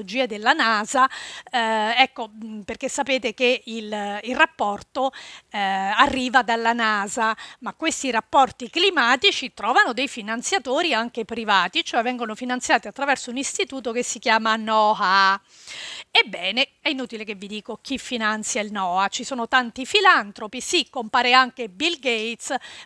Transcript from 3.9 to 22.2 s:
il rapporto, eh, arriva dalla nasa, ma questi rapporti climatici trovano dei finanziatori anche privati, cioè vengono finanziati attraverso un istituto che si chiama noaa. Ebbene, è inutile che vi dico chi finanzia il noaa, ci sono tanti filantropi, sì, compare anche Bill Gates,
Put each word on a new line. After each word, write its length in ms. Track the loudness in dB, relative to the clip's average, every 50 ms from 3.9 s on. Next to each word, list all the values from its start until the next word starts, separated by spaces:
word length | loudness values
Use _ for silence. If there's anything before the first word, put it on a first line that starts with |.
| -8 -6 -6 -6 -8 -8 -6
il 100 | -4 0
rapporto, 800 | 0 0 0 _ -2 -4 -2 -4 -6 -10 -10 -4 -2 -2 -2 -4 -8 -14 -18 -20 -20 -18 _
eh, 100 | -6 -4
arriva 840 | -2 -2 -2 -2 -2 0 2 2 2 2 2 -2 -2 2 2 2
dalla 300 | 2 2 0 0 0 0
nasa, 640 | 0 2 0 0 0 0 -2 -4 -2 -2 -2 -2 -2 -4 -8 -16 -18 -12
ma 120 | -10 -10 -8
questi 360 | _ -2 -2 -2 -2 -4 -2
rapporti 580 | -2 -2 -2 _ 4 4 4 4 2 -6 -14 -6
climatici 840 | 0 2 2 2 4 4 4 4 4 4 4 2 2 0 -4 -8 -8
trovano 380 | -4 -2 2 4 4 4 4
dei 160 | 2 -2 -4 -4
finanziatori 840 | -6 -8 -8 -6 -6 -6 -4 -2 -2 -2 -2 0 0 0 0 2
anche 320 | 0 0 -2 -2 -6 -8 -8
privati, 600 | -6 -8 -4 0 2 4 4 2 2 0 -4 -4
cioè 180 | 0 0 0
vengono 320 | 0 0 -2 -4 -6 -8 -8
finanziati 540 | -8 -6 -4 -4 -4 2 2 2 2 2 -2
attraverso 420 | -8 -4 -2 -2 -2 -2 -4 -6
un 60 | -8
istituto 560 | -6 -6 -6 -4 -4 -4 -4 -6 -8 -8 -4
che 100 | -4 -4
si 160 | -4 -4 -6 -4
chiama 380 | 0 2 2 2 2 0 0
noaa. 840 | 0 0 0 2 4 4 4 4 2 2 4 6 6 6 6 4 2 -2 _ _ -20 -20 -16 -14 -14 -14 -14 -14 -16 -6 0
Ebbene, 600 | 2 2 2 2 -2 -6 -6 -2 -2 -2 -2 -2 _ _
è 80 | -4 -4
inutile 340 | -4 -4 -6 -8 -10 -10
che 140 | -10 -12 -12
vi 100 | -12 -12
dico 320 | -10 -10 -10 -10 -12 -14 -14
chi 160 | -8 -8 -8
finanzia 680 | -6 -6 -6 -4 -2 0 0 -2 -2 -4 -4 -4 -4
il 100 | -4 -4
noaa, 340 | -4 -4 -2 0 2 2 0
ci 160 | 0 -2 -6
sono 240 | -8 -6 -6 -6 -2
tanti 400 | 2 2 2 2 0 -4 -10 -4
filantropi, 720 | 0 2 6 6 8 6 6 4 -2 -8 -12 -12 -10 -10 -10
sì, 280 | -4 0 0 0 0 0
compare 420 | -4 -8 -4 0 0 2 4 6
anche 360 | 6 6 6 4 0 -8 -10 -10
Bill 320 | -6 -4 -4 -2 -2 -2
Gates, 560 | -2 -2 -2 -2